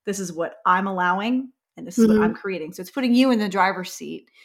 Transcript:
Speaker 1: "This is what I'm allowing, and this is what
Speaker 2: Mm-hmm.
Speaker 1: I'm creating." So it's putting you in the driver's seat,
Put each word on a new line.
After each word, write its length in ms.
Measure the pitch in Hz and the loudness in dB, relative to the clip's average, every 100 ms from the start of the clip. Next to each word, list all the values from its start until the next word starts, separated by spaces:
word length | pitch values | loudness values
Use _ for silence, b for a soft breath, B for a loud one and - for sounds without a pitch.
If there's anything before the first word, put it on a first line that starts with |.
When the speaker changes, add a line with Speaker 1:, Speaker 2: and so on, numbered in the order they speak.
| - | -8
Speaker 1:
"This 120 | 190 | -6
is 140 | 175 | -6
what 240 | 160 165 - | -6 -8 -2
I'm 220 | 185 185 196 | 0 2 0
allowing, 640 | 185 180 185 220 254 262 _ _ - | 0 0 0 0 -2 -4 _ _ -18
and 100 | 170 | -6
this 120 | 208 | 2
is 80 | 220 | 4
what 60 | |
Speaker 2:
Mm-hmm. 100 | 214 | 4
Speaker 1:
I'm 100 | 214 | 2
creating." 380 | - 196 175 160 | -2 -6 -6 -8
So 80 | 175 | -12
it's 100 | 180 | -10
putting 240 | 285 254 | -2 2
you 160 | 240 262 | 4 4
in 80 | 226 | 2
the 100 | 208 | 0
driver's 440 | 190 190 185 180 | 2 2 0 -8
seat, 380 | - 156 165 - b | -12 -12 -14 -16 b